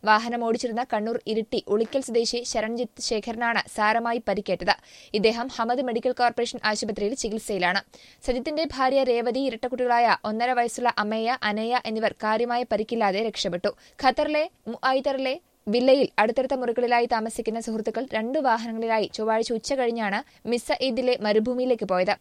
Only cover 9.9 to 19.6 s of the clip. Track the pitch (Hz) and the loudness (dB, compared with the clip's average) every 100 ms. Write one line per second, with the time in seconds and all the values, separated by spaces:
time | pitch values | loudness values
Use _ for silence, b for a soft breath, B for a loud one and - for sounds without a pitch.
9.9 | 240 233 190 - 214 240 247 240 - 240 | 4 4 4 0 -2 0 2 0 2 0
10.9 | 233 208 220 226 254 214 208 226 247 226 | 2 -2 0 -2 0 -2 -2 0 0 0
11.9 | 220 202 - 214 226 240 240 247 208 220 | 0 -2 0 0 0 2 0 0 -2 0
12.9 | 233 208 190 226 - 202 175 202 - b | 2 2 2 -2 -2 -4 -2 -4 -4 b
13.9 | b 262 254 302 302 330 _ - 233 262 | b 0 2 0 0 -2 _ -12 -4 0
14.9 | 269 285 269 262 302 _ _ - 233 262 | 0 0 -2 -2 -4 _ _ -2 2 6
15.9 | 269 254 - 220 240 254 269 247 233 240 | 6 6 2 2 2 -2 -2 -2 0 2
16.9 | 240 240 233 220 - 226 226 226 220 220 | 2 2 0 -2 -6 -6 -4 -6 -4 -4
17.9 | 226 262 220 226 285 269 226 233 226 226 | -4 -4 -4 -2 0 2 0 0 -6 0
18.9 | 220 196 - 220 220 226 226 | 0 0 -2 0 0 0 -4